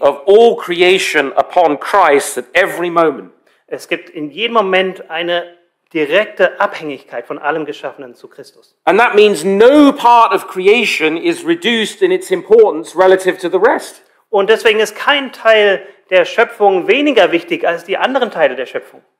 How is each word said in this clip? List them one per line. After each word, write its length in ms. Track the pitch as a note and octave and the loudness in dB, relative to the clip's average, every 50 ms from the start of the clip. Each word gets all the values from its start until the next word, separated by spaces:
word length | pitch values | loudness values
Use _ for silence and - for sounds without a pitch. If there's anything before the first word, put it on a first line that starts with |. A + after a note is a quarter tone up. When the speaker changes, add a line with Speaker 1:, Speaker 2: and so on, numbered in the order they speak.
| - | -2
Speaker 1:
of 180 | C#3+ C#3 - - | -2 -2 -2 2
all 300 | - G3 A3 A#3 A#3 - | 4 4 6 6 4 2
creation 760 | - - - F3 E3+ F3+ F3+ F#3+ F#3 - - - D3+ C#3 C3+ - | 0 -6 -6 -2 0 2 2 2 0 0 -2 -2 -2 -2 -2 -2
upon 480 | C3+ C3+ - - F3+ F3 E3 - - | -4 -4 -2 0 0 2 2 0 -2
Christ 560 | - - - G3+ F#3 D#3 C#3+ C#3 C#3 - - | -6 -2 0 2 4 4 4 2 0 -2 -8
at 80 | B2+ A#2+ _ - | -10 -8 _ -2
every 380 | F3 G3 F3+ - E3 F3 F3 | -2 0 -2 -2 -6 -6 -4
moment. 420 | E3 E3+ E3 D#3 C#3 A2 F#2 - _ _ _ _ _ _ _ | 0 0 0 0 0 -4 -10 -18 _ _ _ _ _ _ _
Speaker 2:
Es 220 | - D#3 C3 - - | -14 -14 -12 -10 -8
gibt 220 | F3 E3 - - | -10 -10 -10 -12
in 200 | - E3+ D3+ D3 | -14 -12 -12 -12
jedem 220 | C#3 E3+ A3 A#3 A#3 | -8 -8 -6 -4 -2
Moment 560 | A3+ G3+ F#3+ F#3+ F#3 F#3+ F#3+ F3+ - - - | -2 -2 0 0 -2 -2 -2 -6 -10 -14 -12
eine 540 | D#3+ D#3+ F3 E3+ F3 F3 F3 F3 - _ _ _ _ _ _ _ - | -10 -8 -6 -4 -4 -6 -6 -8 -16 _ _ _ _ _ _ _ -6
direkte 680 | D#3+ D3+ C#3 D#3 G3 G#3+ G#3 - - F#3+ E3 - - | -6 -4 -2 0 -2 -2 -2 -2 -2 -2 -2 0 -2
Abhängigkeit 680 | G3 G#3 G3+ - E3+ D3 C#3 B2 _ - C#3 A#2+ - | -4 -4 -6 -8 -12 -12 -14 -14 _ -16 -14 -14 -12
von 120 | - C#3+ D#3 | -12 -12 -10
allem 280 | - D3 D#3 E3 D#3 | -6 -6 -6 -6 -6
Geschaffenen 480 | D3 D3 - - C#3 B2 - C3+ B2 A#2 | -10 -12 -12 -14 -16 -16 -16 -20 -20 -20
zu 140 | _ - B2 | _ -20 -20
Christus. 480 | _ - B2+ _ _ _ _ _ _ _ - | _ -20 -20 _ _ _ _ _ _ _ -2
Speaker 1:
And 140 | D#3+ F3+ G#3 | 0 2 2
that 160 | A#3+ A#3 G3+ | 2 2 4
means 300 | G#3 G#3+ G#3+ G3+ D#3 D#3 | 4 4 4 2 0 -2
no 480 | G3 G3 G3 A3 B3 C#4+ D4+ C#4+ C#4 C#4 | 0 2 4 6 6 6 6 6 4 4
part 420 | C#4 - A#3+ A#3+ A#3 A3+ - G3 | 2 2 4 4 4 4 2 0
of 140 | F#3+ - - | -4 -6 -8
creation 680 | - F#3 F#3 G3 G#3+ A#3+ A3 G3 - - D#3 D#3 D#3 | -8 -2 2 2 2 2 2 -2 -2 -2 -2 -2 -2
is 300 | E3+ - E3+ E3 - - | -2 -4 -4 -4 -4 -4
reduced 560 | D#3+ E3+ E3 - A3 A#3 A3+ G#3+ - - - G3 | -4 -4 -2 -2 -2 -2 -2 -2 -4 -4 -2 -2
in 80 | F3 | 0
its 200 | F#3 F#3 F#3 - | 0 -2 -4 -4
importance 640 | F#3+ F3 E3 - G#3+ A#3 G#3+ G3 D3+ D#3 - - - | -6 -4 0 2 4 4 4 4 2 -4 -8 -6 -2
relative 420 | D#3+ F#3 F#3 F#3 F#3 F#3 F#3 F3 - | 2 4 4 4 2 2 -2 -4 -4
to 100 | - E3+ | -4 -4
the 100 | F3 F#3 | -2 0
rest. 440 | F#3+ B3+ D#4 - - - - - _ _ _ _ _ _ | 0 0 0 -2 -6 -12 -20 -20 _ _ _ _ _ _
Speaker 2:
Und 180 | - G3 G3+ F#3+ | -2 -2 0 2
deswegen 320 | A3 G#3+ - A#3 G#3+ A3 | 0 2 2 0 0 0
ist 160 | G#3+ G#3 - | -2 -4 -6
kein 360 | - - - C#4+ C#4+ C4+ A#3+ - | -6 -4 -2 -2 -2 -4 -8 -10
Teil 540 | - - A3+ A3 G#3+ G#3 G3+ F#3+ F3+ - - - _ _ - | -4 0 2 2 4 4 2 0 -2 -6 -12 -20 _ _ 0
der 140 | F#3 F#3 E3 | 0 0 0
Schöpfung 640 | - - - A#3 A3+ - - G#3 G3+ F#3+ F#3 E3 - | 0 0 -2 -2 -2 -2 0 0 2 2 0 0 0
weniger 440 | G#3+ C#4 D4 D4+ C4 G#3 F3+ D#3+ D#3+ | 0 0 0 0 2 2 2 2 2
wichtig 340 | E3+ E3 - E3 D#3+ - | -2 -4 -4 -8 -4 -4
als 180 | F3 E3+ E3 - | -4 -6 -6 -6
die 140 | - F#3 D#3 | -8 -6 -4
anderen 320 | F3 A3+ C4+ C#4 B3 G#3+ | -4 -2 -2 -2 -4 -4
Teile 260 | - F3+ D#3 C3+ C#3 | -2 0 0 0 -2
der 100 | C3+ B2 | -4 -10
Schöpfung. 360 | - - C3 - - - C3+ _ _ _ _ | -10 -10 -12 -12 -14 -20 -20 _ _ _ _